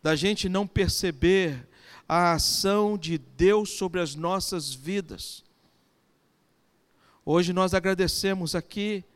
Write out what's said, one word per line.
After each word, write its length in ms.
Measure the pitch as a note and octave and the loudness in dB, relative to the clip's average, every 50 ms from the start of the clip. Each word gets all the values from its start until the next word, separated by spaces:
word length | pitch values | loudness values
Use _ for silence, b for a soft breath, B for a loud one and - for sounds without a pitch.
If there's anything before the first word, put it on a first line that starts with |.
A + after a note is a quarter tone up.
da 140 | - D#3 D#3+ | 0 0 0
gente 320 | D3 D#3 G3+ G#3+ G3+ - | 2 2 0 0 0 -2
não 180 | F#3+ F3+ G3 G3+ | -2 -2 -2 -2
perceber 1000 | F#3+ - - G3 E3+ - - - F3+ D3+ C3 E3 F3 F#3+ G3 F#3 D#3+ C#3 B2+ B2 B B B B B B B B | 0 0 0 0 2 0 -2 -2 -4 -2 2 4 4 6 6 4 0 -4 -6 -12 B B B B B B B B
a 240 | - D#3+ E3+ F3 E3+ | 0 2 4 4 4
ação 640 | E3+ D#3 - - - - - F#3+ G3+ G#3 G#3 G#3 G#3 | 2 2 2 0 0 0 0 2 2 2 2 2 0
de 200 | G3+ D#3 D#3+ E3 | -4 -4 -4 -4
Deus 540 | D3+ C3 - - B2+ E3 F#3+ G#3 G#3+ G#3+ G3+ | -4 -6 -10 -2 4 4 6 6 4 0 -2
sobre 280 | - - F#3+ F#3 E3 F3+ | -4 -6 -6 -4 -2 -2
as 160 | F3 D3 C#3 | -4 -4 -4
nossas 580 | D#3 D#3+ E3+ F#3 F#3+ F3+ - F#3+ E3+ D3 C#3 C3 | -6 -4 -2 -2 -2 -2 -4 -6 -6 -6 -8 -10
vidas? 720 | C3 C3+ D#3+ G3 G3+ F#3 D3+ G2+ - - - - - _ _ _ _ _ _ _ _ _ _ _ _ _ _ _ _ _ _ _ _ _ _ _ _ _ _ _ _ _ b b b b b b b b | -10 -8 -4 -4 -4 -6 -6 -14 -14 -14 -14 -14 -18 _ _ _ _ _ _ _ _ _ _ _ _ _ _ _ _ _ _ _ _ _ _ _ _ _ _ _ _ _ b b b b b b b b
Hoje 260 | - D3+ F3 F3+ E3+ | 0 2 2 2 2
nós 220 | F3+ F#3 F#3 F#3 F#3+ | 2 0 0 2 0
agradecemos 840 | F#3+ E3+ F#3+ F#3+ F3 F#3+ E3+ - - - G3 F#3+ F#3+ F3 D#3 - | 0 0 0 0 2 0 0 0 -2 -2 -2 -2 -2 -4 -4 -4
aqui 480 | F3 - - - G#3 G3+ G#3+ G#3+ G3 F3+ _ _ | -6 -6 -6 -8 -6 -4 -4 -4 -6 -8 _ _